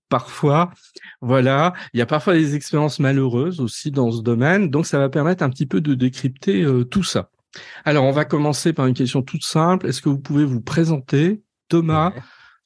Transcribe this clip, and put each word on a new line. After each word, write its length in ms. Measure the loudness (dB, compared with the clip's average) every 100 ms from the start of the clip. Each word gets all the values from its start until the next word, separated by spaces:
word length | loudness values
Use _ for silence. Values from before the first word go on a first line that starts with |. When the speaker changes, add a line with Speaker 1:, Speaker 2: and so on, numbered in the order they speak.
| _
Speaker 1:
parfois. 640 | -4 -2 -2 2 2 0 -4 _ -20 -20 -10
Voilà. 540 | 0 2 4 2 0 -2 -8
Il 40 | -4
y 40 |
a 40 | 0
parfois 280 | 0 2
des 220 | 2 2 -2
expériences 420 | -2 0 0 0
malheureuses 600 | 0 2 0 0 -2 -2
aussi 320 | -6 -6 -6
dans 180 | 0 0
ce 100 | 0
domaine. 480 | -2 0 2 2 2
Donc, 180 | 0 0
ça 120 | 0
va 100 | 0
permettre 360 | 0 0 0
un 60 | -2
petit 160 | -2 -2
peu 140 | -2
de 140 | 0
décrypter, 680 | 0 0 -2 -6 -4 -2 0
euh, 200 | 2 2
tout 220 | 0 -2
ça. 260 | -2 -4 -6 _ _ -20 -20 -8
Alors, 180 | 0 2
on 80 | 4
va 140 | 2
commencer 480 | 0 0 0 0 -2
par 140 | 0 0
une 80 |
question 280 | 0 0 -2
toute 220 | -4 -8
simple. 420 | -2 0 2 2 -2
Est-ce 160 | -2
que 60 | -2
vous 100 | -2
pouvez 260 | -2 0
vous 160 | 0 -2
présenter, 840 | -2 -2 0 -2 0 0 0 -2 _ _ _
Thomas, 420 | 0 2 0 0
Speaker 2:
Ouais. 120 | -4 -18 -20 -20 _